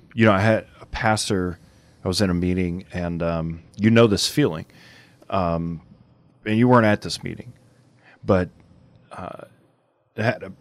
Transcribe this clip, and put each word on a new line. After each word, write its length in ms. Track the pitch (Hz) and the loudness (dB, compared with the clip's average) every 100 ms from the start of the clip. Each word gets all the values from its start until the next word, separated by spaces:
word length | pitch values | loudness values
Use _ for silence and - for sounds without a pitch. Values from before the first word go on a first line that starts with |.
| _ 113 | _ 2
know, 80 | 110 | 4
I 80 | 98 | 6
had 260 | 107 107 - - | 4 0 -2 -20
a 60 | - | -14
pastor, 720 | - 113 107 - 98 90 85 - _ _ _ | -4 0 0 0 -2 -2 -6 -16 _ _ _
I 60 | - | -6
was 120 | 92 | -2
in 80 | 98 | 0
a 40 | |
meeting, 520 | 87 90 90 90 87 - | 0 0 -2 -2 -6 -10
and, 280 | 92 87 85 | -8 -6 -4
um, 400 | 85 82 80 82 - - | -4 -4 -6 -8 -14 -2
you 140 | 104 | 2
know 160 | 117 117 | 6 4
this 180 | 98 - | 4 -2
feeling, 380 | - 131 80 - - - - - _ - | -2 -2 -2 -12 -20 -20 -20 -20 _ -8
um, 540 | 98 87 82 85 82 - - _ _ _ _ | -4 -2 -4 -6 -10 -14 -20 _ _ _ _
and 140 | 107 110 | -4 2
you 80 | 123 | 4
weren't 180 | 123 110 | 6 4
at 160 | 104 | 0
this 200 | - - | -2 -10
meeting, 300 | 90 87 - - _ _ _ _ _ _ | -10 -14 -18 -20 _ _ _ _ _ _
but, 240 | - 95 87 _ _ _ _ _ _ | 0 0 0 _ _ _ _ _ _
uh, 300 | - 90 - - _ _ _ _ _ _ - | -16 -14 -14 -20 _ _ _ _ _ _ -4
I 60 | |
had 200 | 110 - | -4 -4
a 80 | 98 98 | -8 -18